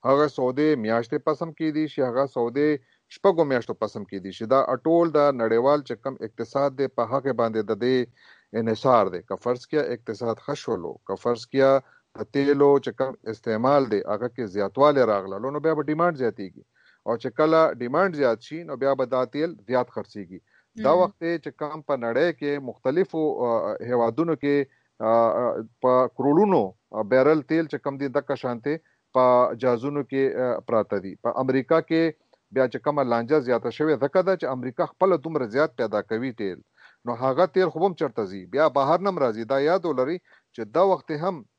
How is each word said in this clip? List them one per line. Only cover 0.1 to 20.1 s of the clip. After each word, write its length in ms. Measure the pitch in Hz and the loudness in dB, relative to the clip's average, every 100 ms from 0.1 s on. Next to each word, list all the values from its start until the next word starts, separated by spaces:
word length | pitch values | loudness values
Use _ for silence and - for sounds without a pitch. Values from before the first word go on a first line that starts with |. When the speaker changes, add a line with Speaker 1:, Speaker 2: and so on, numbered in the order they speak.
| 139 151 | 4 2
Speaker 1:
سودې 420 | - 127 127 151 147 | 0 -2 0 2 2
میاشتې 340 | 107 117 - 151 156 | 0 0 0 -4 -4
پس 160 | 151 | -4
هم 100 | 165 | -6
کیدی 340 | 151 160 151 156 | -6 -4 -2 -4
شي، 140 | - | -2
هغه 240 | 127 120 139 | -2 0 -2
سودې 440 | - 117 123 151 147 _ _ _ | -2 -2 0 0 0 _ _ _
شپږو 300 | - 202 165 156 | 0 2 2 2
میاشتو 220 | 131 113 | 0 -2
پس 240 | 113 107 - | -6 -6 -6
هم 80 | 98 | -10
کیدی 260 | 98 92 | -10 -10
شي. 140 | 92 110 | -10 0
دا 140 | 131 - 127 | 2 2 -2
ټول 300 | 160 165 170 | 2 2 4
د 80 | 151 143 135 | 4 2 2
نړیوال 380 | 113 113 127 147 135 | 2 2 4 2 0
چې 60 | 117 | -8
کوم 120 | - 131 | -8 -8
اقتصاد 560 | 107 _ 117 139 139 135 | -12 _ -6 -2 -2 -2
دی، 100 | 135 | -4
په 160 | - 113 | -2 -2
هغې 220 | 131 131 117 | -2 -2 0
باندې 220 | 117 110 | 0 0
د 120 | 104 107 | -2 -2
دې 160 | 120 131 120 _ _ - _ | 0 0 -2 _ _ -20 _
انحصار 560 | 110 113 110 139 123 98 | -4 -2 0 4 4 4
دی. 80 | 87 | -2
که 140 | - 95 | -8 -8
فرض 300 | - 127 - | -4 -4 -2
کړه 180 | 156 143 120 | -2 -2 -6
اقتصاد 400 | 117 107 120 110 | -8 -8 -4 -6
ښه 180 | - 143 | -6 -8
شولو، 320 | - 107 80 - _ | -6 -6 -6 -14 _
که 60 | 95 | -6
فرض 320 | 117 120 113 | -2 -4 -4
کړه 240 | 135 135 135 - _ _ - | 2 4 4 0 _ _ -14
د 140 | - 143 | -6 -2
تیلو 340 | 139 143 143 139 | 2 4 6 4
چې 120 | 135 113 | 2 -6
کوم 160 | 131 127 - | -6 -6 -12
استعمال 500 | 110 - 110 127 143 135 | -10 -4 0 2 2 2
دی، 100 | 104 | -2
هغه 260 | - 104 120 | -2 -4 -6
کې 260 | - 113 92 | -6 -8 -4
زیاتوالی 480 | 98 127 147 143 117 | -4 2 4 4 2
راغله، 280 | 101 95 98 | 2 -2 -8
نو 200 | 123 147 | -8 -4
بیا 140 | 151 | -2
به 140 | 151 143 | -2 -4
ډیمانډ 260 | 151 175 156 | 0 -2 0
زیاتیږي. 420 | 120 104 95 - - _ _ _ - | -4 -4 -12 -14 -20 _ _ _ -6
او 80 | 117 | -6
چې 120 | 127 - | -6 0
کله 220 | 156 160 160 117 | 2 4 4 0
ډیمانډ 300 | 120 143 190 156 | -4 0 0 0
زیات 240 | 135 113 - | 0 0 -4
شي، 120 | 156 | -14
نو 100 | 170 139 | -12 -4
بیا 180 | 135 | -2
به 120 | 135 127 | -2 -2
دا 160 | 127 127 | -2 -4
تیل 260 | 143 165 170 - | -4 -6 -6 -4
زیات 200 | 127 - | -2 -2
خرڅیږي. 500 | - 101 | -8 -12